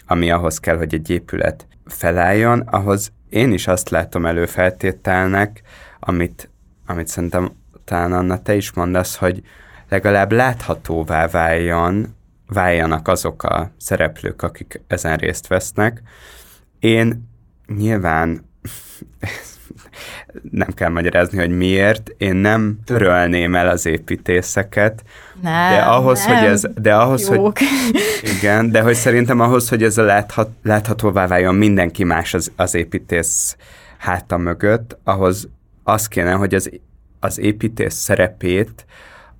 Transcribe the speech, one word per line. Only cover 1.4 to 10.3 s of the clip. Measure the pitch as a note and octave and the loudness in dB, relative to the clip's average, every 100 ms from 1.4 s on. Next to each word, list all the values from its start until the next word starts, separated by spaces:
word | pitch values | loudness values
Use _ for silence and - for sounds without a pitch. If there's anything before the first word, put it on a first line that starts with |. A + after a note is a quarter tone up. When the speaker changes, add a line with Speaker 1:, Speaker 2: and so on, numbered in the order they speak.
| D#2+ D#2 - _ - | -4 -4 -12 _ -18
Speaker 1:
felálljon, | - F2 F2 F2 G2+ A#2 A#2+ | -6 -2 2 2 2 2 2
ahhoz | A#2+ G2 G2 G2+ - - _ | 0 -2 0 -2 -4 -12 _
én | G#2 C3 | -2 0
is | F#2 - | 0 0
azt | F2+ - | -2 0
látom | E2+ E2+ F2 E2+ | -4 -2 -4 -2
előfeltételnek, | E2+ E2+ - F#2 F#2 F#2+ F2+ - F#2 F#2 F#2+ G#2 G#2+ - - - - | -2 -2 0 0 0 -4 -4 -2 0 0 0 0 -4 -20 -20 -20 -12
amit, | - F2+ F2 - - _ _ _ - | -4 -2 -4 -6 -20 _ _ _ -10
amit | F2 E2 | -8 -8
szerintem | - E2+ F2+ F#2 - - - - | -6 -4 -2 -4 -8 -20 -20 -8
talán, | F2 F2 | -4 -2
Anna, | F2+ F#2 F#2 | 0 0 -2
te | - G#2 | -2 -2
is | G2 | -2
mondasz, | - F2 F2+ F2+ - | -4 -2 -2 -2 -2
hogy | F#2 F#2 - - - - - | -2 -2 -8 -20 -20 -20 -6
legalább | G2 G2+ G2+ G2 | -2 2 2 2